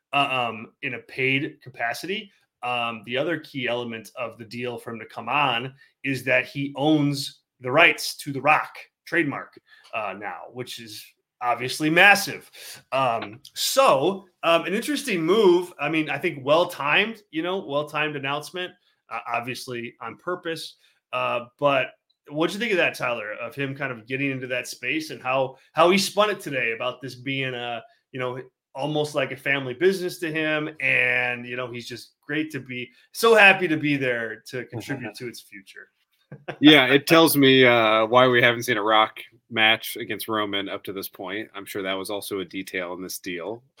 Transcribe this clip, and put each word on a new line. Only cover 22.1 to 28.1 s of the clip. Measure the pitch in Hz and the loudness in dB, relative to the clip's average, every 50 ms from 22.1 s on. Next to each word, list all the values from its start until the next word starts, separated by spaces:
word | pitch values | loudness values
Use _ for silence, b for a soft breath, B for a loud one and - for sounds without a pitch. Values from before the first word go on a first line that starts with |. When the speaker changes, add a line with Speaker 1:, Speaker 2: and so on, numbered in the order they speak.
| _ _ _ - | _ _ _ -12
Speaker 1:
what'd | 143 151 170 175 - | -4 -2 -2 -2 -2
you | 202 | -4
think | 240 226 | -2 0
of | 202 170 | 2 2
that, | 156 131 123 | 2 0 0
Tyler, | - 139 127 120 113 104 107 104 | -2 -4 -4 -4 -4 -6 -8 -10
of | - 120 117 - | -10 -10 -10 -8
him | 135 139 135 135 | -6 -6 -6 -6
kind | 139 143 131 | -6 -6 -8
of | 123 113 107 | -8 -10 -10
getting | 120 131 131 139 139 | -8 -6 -4 -4 -4
into | 135 131 131 123 | -4 -6 -6 -6
that | 127 123 120 - | -6 -6 -6 -8
space | - - 123 123 139 160 156 156 | -12 -10 -6 -6 -4 -4 -6 -8
and | 135 113 | -12 -10
how, | 123 127 131 135 131 131 b b b b b | -6 -2 -2 0 -2 -2 b b b b b
how | 156 170 175 | 4 4 6
he | 196 196 | 6 4
spun | 196 - - 196 208 208 | 2 0 0 0 0 0
it | 196 202 | 0 -4
today | - 160 139 127 120 113 113 | -6 -6 -4 -2 -2 -2 -2
about | 113 123 127 123 - | -4 -4 -6 -6 -8
this | - 131 117 | -12 -14 -14
being | 123 120 135 135 135 135 131 127 | -10 -8 -6 -4 -4 -4 -4 -6
a, | 120 120 120 120 113 - b b b b _ | -6 -8 -8 -8 -8 -10 b b b b _